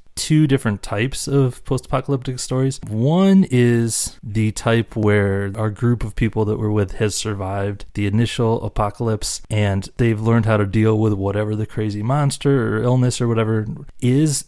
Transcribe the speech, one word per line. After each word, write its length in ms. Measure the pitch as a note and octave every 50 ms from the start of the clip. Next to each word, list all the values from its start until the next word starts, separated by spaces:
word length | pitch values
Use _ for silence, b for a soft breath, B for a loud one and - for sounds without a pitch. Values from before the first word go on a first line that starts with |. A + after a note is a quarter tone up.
| - - -
two 320 | - - - D#3 D#3 D#3
different 380 | C#3 C#3 C3+ - A2+ G2+ G2 -
types 440 | - - G#2 A2+ C3+ - - - -
of 360 | C3 C#3 C3+ B2+ A#2+ - -
post-apocalyptic 720 | - C3+ B2 - - - C3+ C3 - C#3 C3 B2 - B2+ B2
stories. 420 | - - B2+ C3 C3 C3+ C3+ - - A2
One 580 | G#2+ A2 A#2 C#3 D#3+ F3+ G3 G3 G3 F#3+ F#3 -
is 680 | - B2 A#2+ A#2+ A#2+ A#2 A#2 A#2 A2 - - - - -
the 300 | - A2 G2+ G#2+ A2 G#2+
type 440 | G2+ - - A#2 A2+ A#2 A2 - -
where 560 | A2+ G#2 G#2 G#2 G#2 G2+ G2+ G2 G2 G2+ G2+ G2
our 140 | - A2 A2
group 340 | G#2 - - A#2 A#2+ G#2+ -
of 120 | A2+ -
people 300 | - A#2+ A2 - G#2+ A2
that 140 | G2+ A2 A#2
we're 100 | A2 G#2+
with 240 | G#2 G#2+ G2+ F#2+ -
has 220 | - A2+ G#2+ G2
survived 720 | - - A2 G#2 G2 G2 F#2+ G2 G2+ G2 G2+ G2+ - - - -
the 120 | - G#2
initial 580 | G2+ G2 A2 A#2+ - - - A#2+ A2 A2+ A#2 -
apocalypse, 760 | G#2+ - - G#2+ G#2 - - A#2 A2+ A2 G2+ - - - - - -
and 400 | - G#2+ G#2 G2+ G2 G2 F#2+ - - -
they've 220 | A#2+ A#2 A2+ G#2
learned 260 | A2 A2+ A2+ A#2 G#2+
how 120 | A2 A2 G#2
to 80 | G#2
deal 340 | G2 F#2+ A2 G#2+ A2 A2 G#2+
with 140 | A2+ A2 G#2+
whatever 420 | F#2+ F#2+ G2 G2 G#2 G#2+ G#2+ G#2+
the 100 | G#2+ A2
crazy 380 | - - - G#2+ G#2+ G2+ G2+ G#2+
monster 720 | A#2 C3+ D3 D3 C#3 C#3 - - C#3+ C#3 C3+ A#2 A2 G#2+ A2
or 60 | A2
illness 380 | B2 B2 B2+ B2 B2 A#2+ -
or 60 | B2 A#2
whatever 380 | A#2 A2 A2+ A2 A2 A2 G#2+ A2 - - - - - -
is, 460 | - A#2+ B2+ C#3 D#3 D#3 C#3 - -